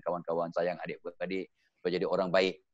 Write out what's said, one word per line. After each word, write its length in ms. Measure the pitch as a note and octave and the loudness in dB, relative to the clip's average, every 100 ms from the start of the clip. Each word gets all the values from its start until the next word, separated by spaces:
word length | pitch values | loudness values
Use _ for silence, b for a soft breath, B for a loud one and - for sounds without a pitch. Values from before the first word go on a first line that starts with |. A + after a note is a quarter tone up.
kawan-kawan, 480 | E2+ F2 E2 E2+ E2+ | -2 -4 -2 -2 -2
sayang 240 | E2+ F2 E2+ | 0 -2 -2
adik-beradik, 640 | E2+ - E2+ - F2+ F#2+ - _ _ _ | -8 -10 -10 -8 -4 -4 -6 _ _ _
supaya 100 | F2+ F2 | -2 0
jadi 80 | F2 | 2
orang 220 | F2+ F#2 | 2 4
baik. 320 | F#2+ F#2+ - _ | 4 4 2 _